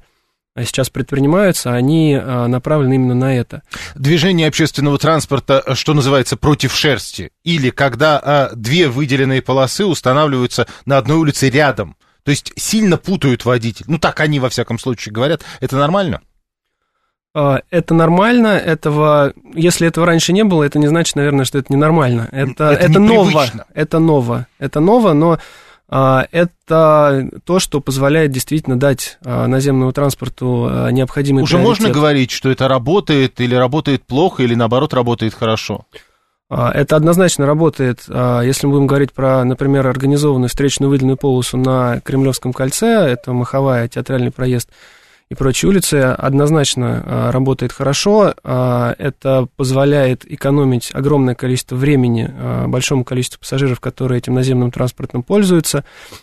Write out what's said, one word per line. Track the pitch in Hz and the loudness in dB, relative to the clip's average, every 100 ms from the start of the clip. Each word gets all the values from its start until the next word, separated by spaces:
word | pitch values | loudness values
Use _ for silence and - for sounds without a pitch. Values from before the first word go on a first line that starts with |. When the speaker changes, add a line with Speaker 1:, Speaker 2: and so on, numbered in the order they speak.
| - _ _ _ _ - | -10 _ _ _ _ -10
Speaker 1:
а, | |
сейчас | 117 - 131 | -6 -4 -4
предпринимаются, | 135 131 139 139 175 202 160 123 | -6 -6 0 2 2 2 0 -2
они, | 120 131 160 156 139 | -2 0 2 2 0
а, | 101 123 120 | -2 -2 -2
направлены | 127 - 156 131 | -2 -2 0 2
именно | 135 127 123 | 2 0 0
на | 131 127 | 0 -2
это. | 117 - - - - - | -4 -10 -16 -16 -16 -6
Speaker 2:
Движение | 135 165 185 175 156 | 0 2 2 2 0
общественного | 143 156 - 143 139 | 0 -2 0 0 0
транспорта, | 156 160 - 139 - 135 - | 0 0 0 -4 0 0 0
что | 127 - | -4 0
называется, | 151 131 139 123 120 | 0 2 2 0 -2
против | 147 147 135 | 0 0 0
шерсти. | - 156 120 - - 120 - | -2 0 -2 -4 -12 -14 -10
Или | 165 170 127 | -4 -2 -2
когда, | - 139 117 156 147 | 0 -2 0 2 2
а, | - 147 131 117 | 2 0 0 -4
две | 110 165 156 | -2 2 2
выделенные | 120 147 135 135 131 | 0 -2 0 0 -2
полосы | - 131 131 - 208 | -2 0 0 0 -2
устанавливаются | 151 131 131 151 127 123 - 117 - - | -2 0 2 2 0 -2 -2 -4 -6 -2
на | 139 | 0
одной | 117 160 | 2 2
улице | 156 - 135 | 0 0 0
рядом. | 127 147 113 87 - _ _ | 2 0 -2 -8 -12 _ _
То | - | -4
есть | 143 - - | -4 -6 -10
сильно | - 220 208 165 | -4 0 2 0
путают | - 190 135 120 120 | -2 -2 0 0 0
водителей. | 123 117 - - | -2 -2 -8 -6
Ну, | 160 | -2
так | 170 - | -2 -2
они, | 156 147 | -2 0
во | 127 | -2
всяком | - 117 117 | -4 -4 -6
случае, | 135 120 - | -4 -6 -6
говорят. | 107 135 160 - - | -4 -2 -2 -6 -10
Это | 127 135 | -6 -2
нормально? | 143 196 185 80 - _ _ _ _ _ _ _ _ _ _ 151 | 0 0 -2 -6 -10 _ _ _ _ _ _ _ _ _ _ -2
Speaker 1:
А, | 139 131 - | 0 0 -2
это | 175 160 | -4 0
нормально. | 165 160 175 214 247 220 | 2 4 4 4 4 4
Этого, | 185 175 160 160 147 151 147 139 - - | 2 0 -2 -2 0 2 4 2 -2 -10
если | 165 170 - 165 | -2 0 2 0
этого | 165 170 | 0 2
раньше | 165 - | 2 2
не | 185 | 2
было, | 214 170 | 2 2
это | 143 151 | 0 2
не | 147 | 2
значит, | 165 165 147 | 2 0 -2
наверное, | 143 139 131 | 0 0 0
что | 143 | -4
это | 135 | -2
ненормально. | 139 151 165 127 120 113 | 2 2 2 2 0 -4
Это, | 135 139 - 151 | -6 -6 -2 2
Speaker 2:
Это | 139 139 | 4 4
Speaker 1:
это | 175 | 4
ново. | 208 226 175 | 6 6 4
Speaker 2:
непривычно. | 156 127 110 - - | 2 0 -4 -10 -6
Speaker 1:
Это | 151 160 | -2 0
ново. | 165 147 120 120 120 _ | 2 2 0 -4 -8 _
Это | 135 151 | -6 0
ново, | 170 240 214 | 2 4 4
но, | 147 165 160 - - - _ _ | 4 2 0 -4 -20 -20 _ _
а, | 135 135 131 - | 0 2 2 0
это | 170 175 - - 160 160 151 147 135 131 - - | 0 -2 -2 -2 2 4 6 4 2 -2 -8 -2
то, | 180 | -2
что | - 151 | 0 -4
позволяет | 147 135 139 160 151 | -4 0 2 2 2
действительно | 127 - 156 143 123 | 0 -4 -4 -2 0
дать, | 139 131 - - | 0 0 -4 -14
а, | 123 120 120 | -6 -2 0
наземному | 131 139 131 127 | 0 0 0 0
транспорту, | 135 143 - 120 - 127 123 120 | 0 -2 -2 -8 -6 -4 -2 -2
а, | 123 123 | -2 0
необходимый | 123 131 147 139 135 | 0 -2 -2 0 0
Speaker 2:
Уже | 143 - | 2 2
можно | 208 214 | 2 2
Speaker 1:
приоритет. | 220 147 | 2 2
Speaker 2:
говорить, | 151 143 127 | 2 2 0
что | - 135 | -2 -2
это | 127 131 | 0 0
работает, | 131 120 202 - 143 131 - | 0 0 0 2 2 0 0
или | 123 | -2
работает | 123 127 151 143 135 | 2 2 0 0 -2
плохо, | - 127 185 - | -2 0 0 0
или, | 123 120 | 0 0
наоборот, | 113 123 147 131 | 0 0 0 0
работает | 120 117 113 - | -2 -2 -4 -2
хорошо? | 113 110 - 101 - - - _ _ _ _ | -2 -2 -4 -10 -12 -20 -20 _ _ _ _
Speaker 1:
А, | 123 120 | -4 -2
это | - 143 156 | 0 0 2
однозначно | 156 175 180 - 139 | 4 4 2 2 0
работает. | 151 165 - 131 120 - | 2 0 0 -2 -4 -6
А, | 120 123 120 | -4 0 0
если | 123 135 143 | 0 0 0
мы | |
будем | 143 139 | 2 2
говорить | 139 143 | 2 0
про, | - 135 135 | -2 0 2
например, | 123 131 143 139 131 | 0 0 0 0 0
организованную | 127 135 143 147 131 123 | 0 0 0 2 0 0
встречную | - 139 - 139 | 0 -2 0 0
выделенную | 139 131 131 | 0 0 0
полосу | 139 127 120 127 | 0 0 -2 -2
на | 131 131 123 120 | 0 0 0 -4
Кремлёвском | - 135 135 123 135 | -4 -2 -2 -2 -6
кольце, | 123 131 - 226 | -6 -6 -2 0
это | 226 160 123 - | 2 2 -2 -4
Маховая, | 123 123 135 139 123 117 | -4 -4 -2 0 0 -2
Театральный | 123 120 131 123 | -6 -6 -4 -4
проезд | - 127 123 - _ - - _ _ _ | -4 -2 -2 -4 _ -20 -20 _ _ _
и | |
прочие | - 131 - 165 | -4 -2 0 2
улицы, | 196 - 147 | 2 2 2
однозначно, | 127 - 139 135 147 160 139 - 120 117 | 0 0 0 0 2 2 0 -2 -2 -4
а, | 117 120 120 | -4 -4 -2
работает | 127 135 131 123 | 0 0 -2 -4
хорошо. | - 139 139 202 214 185 - | -4 -2 -2 2 4 2 0
А, | - 127 127 123 120 - | -4 -2 0 0 -2 -4
это | 143 - 135 131 123 - | -6 -4 0 0 0 -4
позволяет | 131 131 143 143 131 123 - | -2 2 2 2 2 0 -6
экономить | 147 139 143 135 120 - | -6 0 2 2 0 -4
огромное | - 139 147 127 | -4 0 2 2
количество | 120 131 127 - 127 | -2 -4 -4 -4 -4
времени, | 143 139 123 117 120 | 0 2 2 0 -4
а, | 131 123 120 123 | -8 -6 -4 -2
большому | 127 - 139 | -2 -2 -2
количеству | 123 127 127 - | -2 -4 -6 -10
пассажиров, | - 135 139 123 | -8 -2 -2 -2
которые | 127 - 131 123 | -6 -6 -4 -4
этим | - 127 | -2 -2
наземным | 131 127 123 | 0 0 0
транспортом | - 127 - 135 127 | -2 -4 -6 -8 -8
пользуются. | 120 202 190 175 151 143 - - - - | -2 0 4 2 0 -4 -6 -14 -20 -20